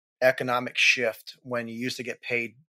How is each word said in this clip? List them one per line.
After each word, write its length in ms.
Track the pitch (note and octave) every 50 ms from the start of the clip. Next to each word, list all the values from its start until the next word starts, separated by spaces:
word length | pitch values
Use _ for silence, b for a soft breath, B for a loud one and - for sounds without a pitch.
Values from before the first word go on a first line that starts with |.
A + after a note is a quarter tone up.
| _ _ _ - B2+
economic 540 | C3 C3 - C#3 B2+ B2 B2 B2+ B2 -
shift, 600 | - - - - B2+ B2 A2 G#2+ - - - - _ -
when 240 | C3 B2 A#2+ A#2
you 80 | A#2 A2+
used 220 | A2+ B2 B2+ -
to 60 | - B2
get 180 | A#2+ A2+ -
paid 340 | - - B2 A#2+ A#2 G#2+ A2 B2+ _